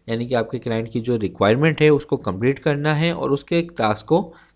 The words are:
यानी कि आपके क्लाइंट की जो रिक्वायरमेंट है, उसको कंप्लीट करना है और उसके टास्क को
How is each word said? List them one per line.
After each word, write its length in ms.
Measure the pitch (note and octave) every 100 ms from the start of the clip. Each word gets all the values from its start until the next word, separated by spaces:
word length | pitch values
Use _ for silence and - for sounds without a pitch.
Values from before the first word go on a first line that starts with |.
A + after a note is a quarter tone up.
| -
यानी 180 | A#2 A#2+
कि 80 |
आपके 240 | B2 A2 B2
क्लाइंट 340 | A#2+ A2+ A#2
की 80 | A#2+
जो 160 | A#2 A#2
रिक्वायरमेंट 640 | G2 - G2+ A#2+ D#3+ D3
है, 100 | D3+
उसको 260 | C#3+ - C3+
कंप्लीट 420 | G#2+ F#2 A#2+ C#3
करना 360 | D#3 C#3+ D3+
है 200 | D3+ E3+
और 180 | E3 C3+
उसके 300 | C#3+ - E3+
टास्क 440 | E3+ - G#2+ G#2+ -
को 280 | E3 - - _